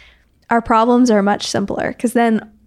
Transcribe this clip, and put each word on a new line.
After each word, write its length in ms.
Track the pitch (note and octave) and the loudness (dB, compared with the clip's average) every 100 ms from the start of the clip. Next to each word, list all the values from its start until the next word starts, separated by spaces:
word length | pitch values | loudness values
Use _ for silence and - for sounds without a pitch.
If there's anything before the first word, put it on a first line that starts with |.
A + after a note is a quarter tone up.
| - _ _ _ _ | -20 _ _ _ _
our 120 | A#3 | -4
problems 480 | A#3 A3+ A#3 A#3+ B3 | 0 0 2 2 4
are 120 | G#3+ | 2
much 260 | G3+ G3+ - | 2 -2 -4
simpler 460 | A#3 G3 - - | -4 -4 -4 -6
'cause 200 | B3+ A#3+ | -4 -2
then 360 | A#3 A#3 A3 - _ | 0 0 0 -4 _